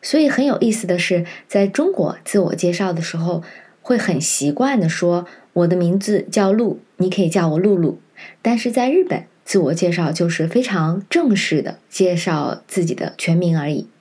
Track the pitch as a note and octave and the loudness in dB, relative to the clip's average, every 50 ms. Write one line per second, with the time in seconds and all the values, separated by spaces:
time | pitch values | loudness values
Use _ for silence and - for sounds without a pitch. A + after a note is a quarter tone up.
0 | - - - D#4 D#4 C#4 - - C4 C#4+ B3 - - A#3 G#3+ A3 - F3 F3+ F3+ | -8 0 2 2 4 4 2 2 0 0 0 2 2 0 0 0 0 -2 -2 0
1 | F3 - F#3 F3 E3+ E3+ - - - _ - G3+ G3 G3 G3 - D4+ F#4 G4 - | 0 0 0 0 0 -2 -8 -18 -18 _ 0 2 2 2 2 0 0 0 0 0
2 | F#3+ - - - - - - G#3 F3+ - - E3 - F3 F3 F3 G3+ F#3 F3 E3 | -2 -2 -4 -8 -12 -2 0 0 2 2 -2 0 0 -2 0 0 -2 -2 -2 -4
3 | E3 - - E3+ E3 F3 F3 E3 E3 - - - - - _ _ _ - B3+ A3+ | -6 -6 -4 -4 -2 -2 -2 -4 -6 -10 -18 -20 -20 -20 _ _ _ 0 0 0
4 | - - F3 D#3 D#3+ - - - - C#3+ D3 - C4 C4+ C#4 A#3 F3+ E3 D#3+ - | 2 0 -2 -2 0 -2 -4 -2 -2 -2 0 0 0 0 2 2 0 0 0 0
5 | - F3 F3 F3 F3 - - - - _ _ F3+ F3 E3+ F3 F3+ F3 E3+ F3 G3 | 0 2 2 0 -2 -6 -16 -20 -20 _ _ 0 2 2 2 2 2 2 0 0
6 | G3 - G#3+ F#3+ - - G3+ - G3 F#3+ G3 A3 A#3+ G#3 D#3 - - _ _ _ | 0 0 -2 -2 -2 -2 0 0 2 2 2 2 2 0 -2 -6 -10 _ _ _
7 | F#3 F#3 F3+ - G3 E3 E3 G3 E3+ E3 D3+ D#3+ F#3 G#3 G3+ F3+ E3+ D3 - - | -2 -2 0 0 0 2 2 2 0 2 0 2 2 2 2 2 2 0 -2 -4
8 | _ _ _ - - - - _ _ A3+ A#3+ A#3 - B3 A#3 C4 A#3+ B3+ C#4 F#4 | _ _ _ -20 -20 -20 -20 _ _ 0 0 0 -2 -2 0 0 0 2 2 2
9 | F#4 F4+ E3 - - _ _ _ _ - - G3 E3+ C3+ E3 E3+ - F3 F3 E3 | 2 0 -2 -6 -6 _ _ _ _ -2 0 0 2 2 0 0 0 0 0 0
10 | E3+ E3+ E3 - F3 E3+ E3 - D#3+ E3 - A#3+ B3+ B3 G3+ F3+ D#3 D#3 E3+ G3 | 0 -2 0 0 -2 -2 0 -2 -2 0 0 0 0 0 -2 0 0 0 0 -2
11 | G3 _ - E4+ E4+ C#4 G#3 F#3+ D#3 - E3 D#3 - - - - _ _ - - | -4 _ -2 0 2 2 2 0 0 0 -2 -2 -2 -4 -10 -14 _ _ -2 0
12 | F#3+ F3+ F3+ E3 E3+ - E3+ D3+ C#3+ B2+ - - - _ - G3 F3 D#3+ - - | 2 2 2 0 -2 -2 -2 0 -2 -2 -4 -8 -10 _ -4 -2 -2 -2 -2 -4
13 | - - - - - - E3 E3+ F3+ F3 E3 D#3+ C#3+ D3 D3+ C3 G#2+ - _ _ | -6 -8 -8 -6 -2 0 0 2 2 2 0 0 0 -2 -4 -4 -6 -10 _ _